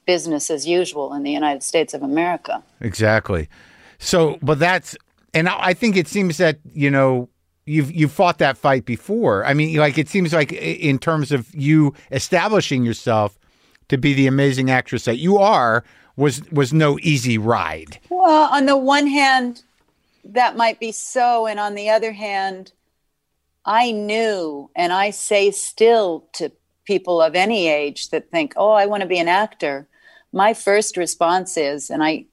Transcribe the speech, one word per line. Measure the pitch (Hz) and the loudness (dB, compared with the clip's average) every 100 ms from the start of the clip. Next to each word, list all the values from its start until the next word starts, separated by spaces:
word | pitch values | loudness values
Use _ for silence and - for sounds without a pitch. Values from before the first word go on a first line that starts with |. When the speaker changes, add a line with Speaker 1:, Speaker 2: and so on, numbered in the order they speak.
| - | -2
Speaker 1:
business | 180 160 151 - | -2 -2 -6 -4
as | 156 147 | -6 -2
usual | 175 175 147 135 | 0 0 -4 -8
in | 143 | -6
the | 143 | -6
United | 147 151 139 | -2 -2 -4
States | - 170 151 | -2 -2 -2
of | 143 | -4
America. | 139 147 175 170 - - - - | -4 -2 -2 -4 -6 -10 -12 -12
Speaker 2:
Exactly. | 113 92 107 110 - 92 76 - - _ - - | -8 -2 2 2 0 -4 -6 -14 -20 _ -20 -14
So, | - 185 160 165 | -2 0 2 0
but | 135 151 | -2 0
that's, | 170 185 - - _ _ _ | 2 0 -4 -18 _ _ _
and | 160 175 | -2 0
I, | - 185 | 0 -2
I | |
think | 180 233 190 | 0 0 0
it | 160 | 0
seems | 202 190 151 | 0 -2 2
that, | 170 151 - | 0 0 -8
you | 156 143 | -2 0
know, | 139 135 127 123 _ _ _ - | 2 2 2 -4 _ _ _ -4
you've, | 156 139 | -2 0
you've | 170 147 | 0 0
fought | - 180 170 | 2 0 2
that | 147 127 | 0 0
fight | 147 131 117 | 0 0 -2
before. | 117 - 220 190 98 123 | -8 -6 -2 0 0 0
I | |
mean, | 143 156 156 | 0 0 0
like, | 151 147 | 0 0
it | 147 | -2
seems | 202 170 | 0 0
like | 160 147 | 0 -2
i-, | - | -4
in | 160 165 160 135 | -8 -4 0 0
terms | - 160 131 | 0 -2 -2
of | 143 113 156 | -4 -4 -4
you | 139 156 147 - - | 2 4 4 0 -8
establishing | 131 - 180 196 214 - 135 | -8 0 0 2 0 0 0
yourself | 120 110 - 110 104 - _ _ _ _ - | -2 -2 -2 0 0 -4 _ _ _ _ -4
to | 139 | -2
be | 143 | 0
the | 135 135 | 2 2
amazing | 135 139 131 131 | 4 2 2 0
actress | 127 - 123 - | 0 -2 -4 -4
that | 117 | -2
you | 165 202 | 2 4
are | 196 196 120 113 - _ _ - | 4 4 2 0 -2 _ _ -2
was, | 147 127 - | -2 -2 -4
was | 151 131 | -2 2
no | 156 151 143 | 4 2 2
easy | 160 143 123 113 | 0 0 0 0
ride. | 107 113 82 80 82 - - | 2 0 0 -6 -12 -18 -8
Speaker 1:
Well, | 359 370 311 302 | 2 4 6 4
on | 277 269 | 2 2
the | 277 | 2
one | 262 285 294 | 2 2 2
hand, | 277 269 262 247 240 _ _ _ _ _ _ - | 2 2 2 0 -8 _ _ _ _ _ _ -6
that | 208 240 - | 0 0 2
might | 226 - | -2 -2
be | 226 | -6
so. | 208 - 254 240 233 220 | -10 -6 -2 0 0 -2
And | 208 | -4
on | 208 202 | -6 -4
the | 208 | 0
other | 220 220 | 0 0
hand, | 202 214 196 190 190 190 _ _ _ _ _ _ _ _ _ - | -6 -6 -4 -4 -8 -16 _ _ _ _ _ _ _ _ _ -2
I | 214 247 | 0 0
knew, | 214 208 220 226 202 160 143 139 - | -2 -4 -2 -2 -2 -6 -8 -10 -4
and | 175 | -2
I | 185 202 | 0 -2
say | 202 - 208 202 | -4 -2 2 2
still | 196 - - 226 233 196 160 - | 0 -6 2 4 4 2 -4 -10
to | - 151 _ _ _ - | -10 -10 _ _ _ -4
people | 190 190 170 | -4 0 2
of | 160 170 | 2 2
any | 196 226 165 | 0 0 0
age | 147 147 - - | 0 -2 -8 -8
that | 160 - | -8 -4
think, | 165 147 - | -4 -4 0
"Oh, | 202 | 2
I | 214 202 | 4 2
want | 208 | -2
to | 185 | -2
be | 180 | -2
an | 170 | 0
actor." | 180 214 - 156 139 147 _ _ _ _ | 0 0 -4 -6 -6 -12 _ _ _ _
My | 185 208 | 0 0
first | 226 - 202 214 - | 2 0 0 0 -4
response | 170 - 170 180 180 - | -6 -2 0 0 -2 -4
is, | 143 143 - | -4 -4 -6
and | 143 | -2
I | 156 156 - | -2 -2 -8